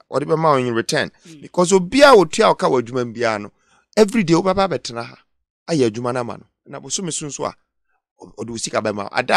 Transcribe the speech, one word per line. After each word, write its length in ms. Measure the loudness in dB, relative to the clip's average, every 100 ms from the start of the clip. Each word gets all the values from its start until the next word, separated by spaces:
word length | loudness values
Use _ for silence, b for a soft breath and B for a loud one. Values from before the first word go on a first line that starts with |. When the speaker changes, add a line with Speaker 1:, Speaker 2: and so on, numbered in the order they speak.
| _
Speaker 1:
wode 160 | -6 -2
bɛma 260 | 0 2
wo 40 | 2
in 160 | 0
return. 400 | -2 -2 -2 -4 -8 -20
Speaker 2:
Mm. 140 | -20
Speaker 1:
Because 320 | -6 -2 2
obi 260 | 2 2 4
a 60 | 8
otua 340 | 8 6 2 2
wo 60 |
ka 140 | 2 0
wɔ 100 | 0
adwuma 240 | -2 -6 -6
mu 60 |
biara 260 | -2 -2 -2
no, 100 | -8 -16 _ _ _
every 300 | 2 2 2
day 80 | 2
wobɛba 340 | 2 2 0 -2
abɛtena 380 | -4 -8 -12
ha, 120 | -14 -18 _ _ _ _ -4
ayɛ 220 | 0 0
adwuma 240 | 0 -4
no 60 | -4
ama 180 | -6 -10
no. 60 | _ _ -20
na 100 | -18
bosome 320 | -10 -8 -6
so 140 | -8 -10
nso 180 | -8 -8
a, 80 | -10 _ _ _ _ _ _
ɔ-, 140 | -20 -14
ɔde 120 | -12
wo 60 | -10
sika 240 | -6 -4
bɛma 240 | -4 -6
wo. 40 | -4
Ada 220 | -4 2